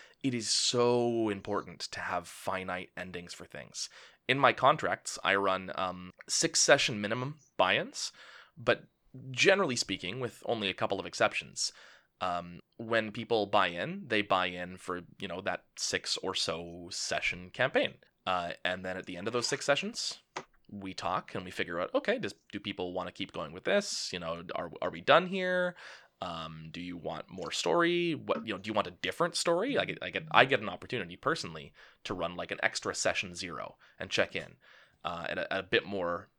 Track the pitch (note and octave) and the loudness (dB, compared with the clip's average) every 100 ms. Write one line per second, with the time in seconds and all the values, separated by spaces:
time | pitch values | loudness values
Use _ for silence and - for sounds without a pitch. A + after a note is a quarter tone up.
0 | - _ C3+ B2 G#2+ - - B2 A#2+ A#2+ | -20 _ -4 -2 0 2 2 4 4 6
1 | A#2+ A#2 A2 G2 G#2 G2+ F2+ E2 - - | 4 2 2 0 -2 -2 -2 -10 -10 -6
2 | - F2+ F2 - - F#2+ F#2 F#2 - - | -2 -2 -4 -10 -4 -4 -2 -6 -6 -10
3 | F2+ F2 F2 - - D2 A#1 - - - | -8 -8 -10 -14 -12 -12 -12 -10 -10 -10
4 | - - - C3+ C3 - C3 D#3 F2 - | -20 -16 0 4 6 6 6 6 2 -2
5 | - - - G2 G2 F#2+ F#2 - F#2 F2+ | -4 -2 2 4 4 2 -2 -4 -4 -4
6 | F2+ - - - D#3+ - - C#3 - A2 | -12 -16 -4 0 2 4 8 8 8 2
7 | G#2 A#2+ C3 - _ - F#2 A2 A3+ - | 0 0 -2 -8 _ 2 4 4 2 -6
8 | - - - - - - A#2 A2 - _ | -8 -8 -20 -20 -20 -6 0 0 0 _
9 | _ C3 B2 B2+ F3 G3 E3+ A#2+ - F#2 | _ -16 -10 4 6 6 4 2 -2 -4
10 | F2+ A#2+ A#2+ - - A2+ G2 - A2 F#2+ | -4 -4 -6 -6 -2 0 0 0 0 0
11 | F2 - G#2+ - C#2+ - - - - - | -4 2 2 2 -8 -4 -4 -4 -20 -20
12 | _ - F2+ F2 F2 F2 - - A2+ A2+ | _ -4 -2 -2 -4 -14 -18 -12 0 0
13 | G#2+ G#2 A2 A2+ G2+ G#2 F2+ F2 A#2+ F#3 | 0 -6 2 2 4 4 4 2 -4 -6
14 | D3+ G#2+ G2+ F#2 F2+ F2+ F2+ F#2 - F2+ | -2 0 4 2 2 -2 -8 -10 -8 -8
15 | F2 - F#2+ F2 G2 F2+ _ - - F#2 | -8 -12 -8 -4 -4 -4 _ -6 -2 -2
16 | - - F#2+ F#2+ - E2 E2+ F2 E2+ - | -2 -2 -2 0 0 -2 -4 -10 -10 -6
17 | - D2+ - F2+ F2+ - B2+ C4+ - - | -2 0 -2 -4 -10 -2 0 2 0 -4
18 | _ _ - F2+ E2+ - F2+ F#2 F#2 F#2 | _ _ -2 0 -2 -4 -2 -2 -4 -6
19 | F#2 F2+ G#2 A#2+ - C#3 - C#3+ G3 - | -6 -6 -2 -2 0 -2 2 2 0 -4
20 | - - _ - - _ _ G2+ F#2+ F#2 | -6 -6 _ -12 -12 _ _ -12 -10 -6
21 | F2 F#2 - G#2 F#2 - F2 E2+ F2+ C4+ | -2 -2 -2 -8 -8 -6 -4 -2 0 0
22 | - B3+ G#2 - _ G2 G#2 F#2+ F2+ F2+ | 0 0 -2 -8 _ -8 -6 -4 -4 -2
23 | F2+ - F#2+ - D#2 E2 - G2+ G2+ - | -6 -6 -8 -6 -8 -4 2 4 2 -4
24 | - F2+ E2 E2+ F2+ - E2+ - F2+ E2 | -4 -4 -4 -6 -4 -4 -4 -2 -4 -2
25 | - D3+ F3+ F#3+ F#3 F3+ F3+ F3 - - | 6 6 6 -2 0 0 0 -4 -16 -18
26 | - - F2+ E2 D#2+ D#2+ D#2+ F2 F2 F2 | -20 -10 -8 -6 -8 -10 -12 -10 -8 -8
27 | E2 E2 - - C#2+ - - E3+ E3+ F3 | -6 -8 -8 -8 -6 -2 2 4 4 2
28 | F3 C#3 G#2+ A3+ D#3+ F#2+ G2+ G#2+ F#2 F2+ | 0 -2 0 -2 0 -6 -2 0 0 -2
29 | F#2 - F3 - F3+ E3+ B3+ C4+ F#2+ F2+ | -4 0 0 2 2 4 4 2 0 -2
30 | F#2 - - G#2+ C3+ B2+ G#2 F2+ - B2 | -4 -4 4 6 8 4 0 -6 -6 -6
31 | F2 F2 C#3 D#3+ E2+ D#2 C#2 - - _ | -4 -4 -4 -2 -4 -8 -12 -18 -20 _
32 | - F#2 E2+ F2 F2 G2 - - G2+ F2 | -8 -2 -2 -4 -6 -2 -2 -2 -4 0
33 | F#2+ - F#2 F2 F2+ C#2 - - - - | 0 0 -4 -8 -8 -8 -10 -12 -20 -12
34 | F#2 - F2 F2 A#1 G1+ - - - _ | -6 -2 -2 -2 -10 -18 -20 -20 -20 _
35 | F2 E2+ - F2+ - F#2+ F2+ - F#2 G2 | -6 -6 -4 -4 -2 -2 2 0 0 -4
36 | F2 F2 - | -2 -2 -6